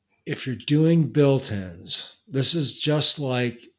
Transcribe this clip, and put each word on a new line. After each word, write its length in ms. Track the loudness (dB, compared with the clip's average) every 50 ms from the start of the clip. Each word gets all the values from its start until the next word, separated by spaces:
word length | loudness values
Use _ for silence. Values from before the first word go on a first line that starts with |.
| _ _ _ _ -10
If 200 | -8 -8 -6 -6
you're 100 | -8 -8
doing 560 | -6 -2 0 2 4 4 4 4 4 2 2
built-ins, 1040 | 2 4 4 4 4 2 0 -4 -6 -6 -8 -10 -12 -14 -10 -8 -8 -8 -8 -10 -16 _ _
this 280 | -6 -2 0 0 0 0
is 220 | 0 -2 -4 -4 -4
just 400 | -2 0 0 2 2 0 0 0
like 420 | -2 -2 -2 0 -2 -2 -4 -8 -16 -20 _